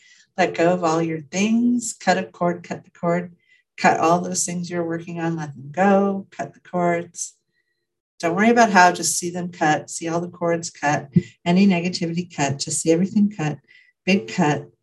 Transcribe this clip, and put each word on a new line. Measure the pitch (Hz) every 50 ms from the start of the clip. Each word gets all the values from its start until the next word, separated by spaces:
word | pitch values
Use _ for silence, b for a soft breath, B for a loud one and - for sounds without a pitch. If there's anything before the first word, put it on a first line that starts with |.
| b b b b b b b -
Let | 180 151 -
go | - 165 175 185
of | 180 170
all | 160 160 165
your | 165 165 160 156
things. | 143 - - 185 202 220 226 233 240 240 247 240 - - -
Cut | - - 185 180 185
a | 185
cord, | - - - 175 175 170 - -
cut | - 175 - -
the | _
cord. | _ - - 170 170 180 175 - - b b b b b b b _ -
Cut | - 175 - -
all | - 160 170 175
those | 180 180 180 - -
things | 180 175 180 175 175
you're | 180 175 170
working | 165 165 165 165 180 170 170
on. | 165 165 165 160
Let | 151 147 143
them | 131 139 143
go. | - 180 190 202 196 190 196 196 196 196 196 _
Cut | - - 170 - -
the | _
cords. | _ - - 180 175 175 170 170 175 170 - - - - - _ _ _ _ _ _ _ _ _ _ _ _ _ _ _ _ -
Don't | - 170 165
worry | 190 214 233
about | 240 240 226 208
how. | 190 185 180 180
Just | 175 - 170 - - -
see | 180 175
them | 170 180 175 180 -
cut. | - 165 151 151 139 - -
See | - - 165 165
all | 165 170
the | 170 175
cords | - - 175 165 170 165 165 -
cut. | - - - 143 147 143 - - B 175 B B B B B
Any | 175 175 185 202
negativity | 196 180 170 170 185 180 - 175 165 165 170 180 - -
cut. | - 143 139 135 -
Just | - 151 - -
see | - 165
everything | 165 170 196 196 - 214 208 202
cut. | - - 151 151 151 - _ b b b b b b b -
Big | 185 196 196 - -
cut. | - - 165 151 147 139 - - _ _